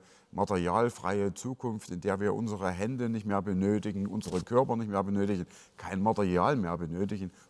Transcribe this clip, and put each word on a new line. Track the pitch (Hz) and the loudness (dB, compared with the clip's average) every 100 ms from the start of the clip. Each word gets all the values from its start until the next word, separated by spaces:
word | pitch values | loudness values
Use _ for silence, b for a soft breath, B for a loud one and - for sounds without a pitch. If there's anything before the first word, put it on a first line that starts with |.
| b b b | b b b
materialfreie | 87 101 95 87 101 120 - 87 101 98 | -2 2 2 4 4 2 0 -2 0 0
Zukunft, | 85 123 131 123 107 - | -2 -6 -6 -6 -6 -8
in | 90 | -4
der | 101 95 | -2 0
wir | 101 101 | 0 0
unsere | 113 104 95 | -2 -2 -2
Hände | 87 107 131 120 | -2 -2 -2 -2
nicht | 113 104 | -2 0
mehr | 98 | 0
benötigen, | 95 92 98 104 107 95 98 | 0 2 2 2 0 -4 -4
unsere | 107 87 90 | -4 -4 -4
Körper | 85 120 131 117 | 0 2 2 0
nicht | 107 | 0
mehr | 98 | 0
benötigen, | 98 101 101 95 85 B B - | 0 0 2 0 -4 B B -14
kein | 90 95 | -6 0
Material | 104 107 98 90 107 139 | 2 2 4 4 4 2
mehr | 87 87 | 0 -2
benötigen, | 82 87 98 104 92 - b | -4 -2 -2 -4 -8 -10 b